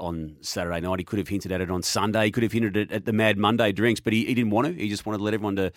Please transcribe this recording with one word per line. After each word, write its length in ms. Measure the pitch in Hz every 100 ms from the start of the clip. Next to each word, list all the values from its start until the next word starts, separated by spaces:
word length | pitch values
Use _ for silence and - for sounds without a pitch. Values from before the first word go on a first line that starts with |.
on 340 | 87 82 78 73
Saturday 400 | 76 98 87 85
night. 180 | 90 92
He 60 |
could 160 | 90 104
have 80 | 90
hinted 240 | 98 90
at 80 | 92
it 100 | 90
on 140 | 92
Sunday. 400 | - 107 104 110
He 80 | 107
could 100 | 117
have 80 | 113
hinted 260 | 110 110 101
at 60 | 104
it 20 |
at 120 | 110
the 80 | 120
Mad 260 | 110 110 101
Monday 320 | 101 117 110
drinks, 300 | 98 117 110
but 120 | -
he, 120 | 110
he 100 | -
didn't 160 | 123 113
want 160 | 104 143
to. 60 |
He 140 | 175 104
just 180 | 101 110
wanted 120 | 107
to 60 |
let 100 | 104
everyone 200 | 107 101
to, 160 | 98 92